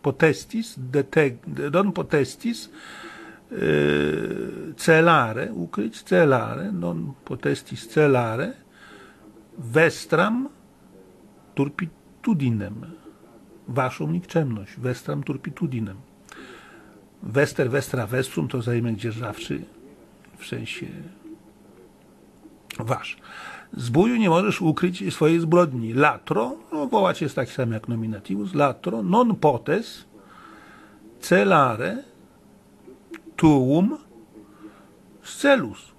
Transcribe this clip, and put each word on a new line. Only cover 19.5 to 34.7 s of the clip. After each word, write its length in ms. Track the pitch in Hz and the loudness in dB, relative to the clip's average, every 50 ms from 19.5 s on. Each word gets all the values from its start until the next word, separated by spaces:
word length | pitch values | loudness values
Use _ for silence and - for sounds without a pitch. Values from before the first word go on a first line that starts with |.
| 143 - - - - - - - - - - _ _ _ - - - | -8 -8 -8 -14 -20 -20 -20 -20 -20 -20 -20 _ _ _ -20 -20 -20
w 80 | - - | -18 -12
sensie 400 | - 120 117 113 - - - - - - - 73 175 - - - - - - - - _ _ - - - - - - _ _ _ - - _ - - _ - - - - - _ _ - - | -10 -10 -10 -8 -10 -10 -10 -12 -12 -12 -14 -16 -18 -20 -20 -20 -20 -20 -20 -20 -20 _ _ -20 -20 -20 -20 -20 -20 _ _ _ -20 -20 _ -20 -20 _ -20 -20 -20 -20 -20 _ _ -12 -10
wasz. 380 | - 113 131 - - - - - - - - - - - - - - _ - | -4 -4 -4 -4 -6 -14 -16 -16 -18 -20 -18 -16 -16 -16 -16 -18 -18 _ -12
Zbóju 380 | - 123 120 117 151 202 233 247 | -8 -6 0 2 4 4 4 4
nie 140 | 226 220 180 | 2 4 4
możesz 320 | 160 175 202 214 - - | 4 4 2 2 -2 0
ukryć 520 | 180 160 151 - 180 185 180 - 196 175 - | 0 0 2 2 0 -2 -2 -2 -6 -6 0
swojej 260 | - 156 156 165 170 | 2 4 4 4 4
zbrodni. 540 | 165 160 170 175 175 151 127 120 113 113 113 | 2 4 6 4 4 4 0 -4 -4 -2 2
Latro, 600 | 131 143 151 123 - - - - 202 233 254 269 330 - - | 4 4 4 2 0 -4 -2 0 0 0 -2 -4 -10 -10 -8
no, 160 | 330 311 285 | -4 -4 -2
wołać 340 | 254 240 214 196 180 - - | 0 2 2 4 2 2 0
jest 140 | 170 135 - | -4 -4 -2
taki 160 | - 123 - | -4 -4 -4
sam 200 | - - 127 117 | -4 -4 -2 -2
jak 160 | 113 107 - | -2 -4 -4
nominativus. 680 | - 117 110 113 110 107 101 - - 190 202 208 190 180 | -4 -4 -4 -2 -4 -6 -8 -6 -6 -4 -4 -4 -2 2
Latro, 500 | 147 143 135 123 - - 180 214 226 202 | 2 2 2 0 -4 -6 -6 -4 -2 0
non 320 | 180 185 226 - 226 196 | 2 4 4 4 4 2
potes, 680 | - - 151 131 113 - 143 156 214 226 - - - - _ - - - - - - - - - - - - - - - - - - - - - - | 4 4 2 2 2 -2 -2 -2 -2 -2 -6 -16 -18 -20 _ -20 -20 -20 -20 -20 -20 -20 -20 -20 -20 -20 -20 -20 -20 -20 -20 -20 -20 -20 -20 -20 -16
celare, 800 | - - 175 190 202 196 180 151 139 123 110 107 131 180 214 254 - - - - - _ _ _ _ - - - _ _ _ _ _ - - _ _ _ - - - - - | 0 4 4 4 6 6 6 6 6 4 2 -2 -4 -4 -4 -6 -10 -14 -20 -20 -20 _ _ _ _ -20 -20 -20 _ _ _ _ _ -20 -20 _ _ _ -18 -18 -18 -16 -2
tuum, 600 | - 165 156 147 135 127 127 143 165 190 233 311 - - - - - - _ _ 107 - - - - - - | 4 6 6 6 6 4 4 4 4 2 2 0 -4 -12 -20 -20 -20 -20 _ _ -20 -20 -20 -20 -20 -20 -20